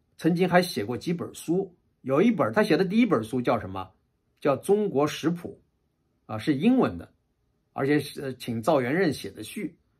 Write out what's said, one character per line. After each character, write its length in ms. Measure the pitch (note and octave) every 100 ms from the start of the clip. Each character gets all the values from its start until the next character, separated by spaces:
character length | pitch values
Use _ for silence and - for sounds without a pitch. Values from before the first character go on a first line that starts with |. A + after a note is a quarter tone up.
| _ _
曾 180 | D#3+
经 140 | E3+ F3+
还 120 | F3+
写 240 | F3+ A#2+
过 120 | G2+ A#2+
几 160 | E3+
本 200 | F3 G#2+
书， 440 | - - F3 F#3+ _ _ _
有 200 | B2 C#3
一 120 | A3+
本， 200 | A3 A2
他 100 | A#2
写 120 | G#3+ D3+
的 80 |
第 120 | F3 A3+
一 100 | A#3+
本 160 | C3+
书 180 | A2 B2+
叫 200 | B2+ A#2
什 100 | F#2+
么？ 200 | F#2+ F#2 _ _ _ _ _
叫 160 | D3 C3+
《中 280 | - G3+ G3+
国 180 | C3+ D3
食 240 | D3 D#3+
谱》， 300 | F3 - - _ _ _ _ _ _ -
啊， 60 | A2
是 160 | D#3+
英 220 | C3+ G#3 B3+
文 220 | C3+ E2+
的， 100 | - _ _ _ _ _ _
而 140 | - C#3
且 140 | D3+
是， 200 | D3 -
呃， 100 | C#3
请 280 | C3 - A2+
赵 200 | A2+ D3+
元 120 | B2
任 200 | E3 F3+
写 180 | A#2+ F#2+
的 140 | -
序。 320 | - - F3+ _ _